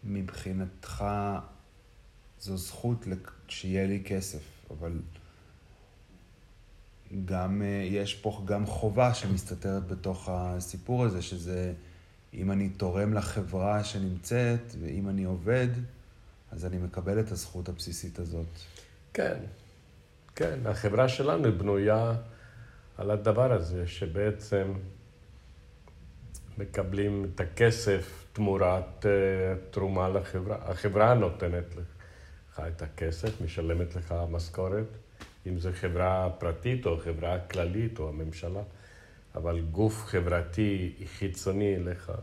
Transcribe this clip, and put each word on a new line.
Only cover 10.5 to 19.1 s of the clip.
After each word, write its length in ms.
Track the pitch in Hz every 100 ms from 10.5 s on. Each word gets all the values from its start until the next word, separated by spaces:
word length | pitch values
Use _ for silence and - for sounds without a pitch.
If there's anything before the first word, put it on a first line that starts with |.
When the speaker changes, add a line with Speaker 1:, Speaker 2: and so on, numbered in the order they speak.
| 87 92 92 - 123
Speaker 1:
הזה, 180 | 120 92
שזה 500 | 85 92 85 90 90 82 - - - - -
אם 160 | - 92
אני 180 | 98 98
תורם 460 | 95 95 90 104
לחברה 680 | 107 92 - 92 92 98 104
שנמצאת, 920 | 104 101 95 90 - 120 120 120 117 -
ואם 280 | 82 - 98
אני 160 | 98
עובד, 440 | 92 92 87 127 123 120 123 - - - - - -
אז 160 | 82 90
אני 120 | 90
מקבל 420 | 87 - 90 101
את 120 | 110
הזכות 360 | 92 - - 87
הבסיסית 500 | 87 - 87 90 87
הזאת. 280 | 87 82 82 - - - - - -